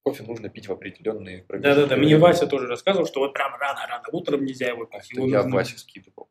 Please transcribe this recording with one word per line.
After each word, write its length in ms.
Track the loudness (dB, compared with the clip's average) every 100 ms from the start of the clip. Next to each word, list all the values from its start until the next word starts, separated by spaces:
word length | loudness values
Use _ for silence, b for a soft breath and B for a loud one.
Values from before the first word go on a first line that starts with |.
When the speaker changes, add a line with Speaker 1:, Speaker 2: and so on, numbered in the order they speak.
Speaker 1:
Кофе 200 | -6 -6
нужно 260 | -8 -12 -12
пить 180 | -14 -10
в 40 |
определенные 680 | -10 -10 -10 -8 -8 -8 -16 -12
промежутки 280 | -2 2 4
Speaker 2:
Да-да-да, 200 | 4 4
мне 120 | 6 8
Speaker 1:
времени. 40 |
Speaker 2:
Вася 260 | 8 6 2
тоже 200 | -2 -4
рассказывал, 380 | -4 0 0 0
что 140 | -2
вот 120 | -4
прям 200 | -2 -4 -4
рано-рано 480 | -6 -4 -8 -10 -8
утром 320 | -8 -2 -2
нельзя 240 | -2 -4 -4
его 140 | -6 -10
Speaker 1:
А 60 | -14
Speaker 2:
пить. 140 | -12
Speaker 1:
это 100 | -4
Speaker 2:
Его 60 | 0
Speaker 1:
я 140 | 2
Speaker 2:
нужно 120 | 2 0
Speaker 1:
Васе 220 | -2 -6
скидывал. 500 | -18 -20 -20 -20 -20